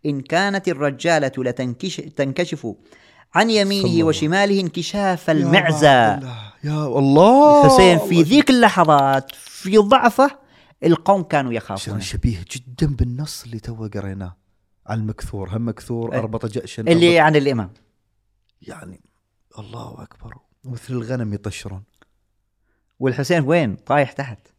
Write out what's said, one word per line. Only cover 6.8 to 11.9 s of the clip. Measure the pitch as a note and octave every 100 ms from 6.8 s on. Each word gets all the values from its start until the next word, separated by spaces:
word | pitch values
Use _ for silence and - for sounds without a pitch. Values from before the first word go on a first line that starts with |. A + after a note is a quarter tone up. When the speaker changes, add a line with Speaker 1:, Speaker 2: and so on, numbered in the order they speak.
| D3+ B2
Speaker 2:
الله. | C#3 C#3+ G3 C4 D4 D4 C4+
Speaker 1:
حسين | C4 F#3 E3+
في | -
Speaker 2:
الله. | E3+
Speaker 1:
ذيك | D#3 C#4 D4
اللحظات | B3+ A3+ F#3 D#3+ D3 C3+ C3+ -
في | - - - F#3 G#3+
ضعفه | G3+ C4 A#3+ - C#4 - _ _ _ _
القوم | D#3 E3 - G3
كانوا | E3+ D3+ C3
يخافون. | A2+ - G2 -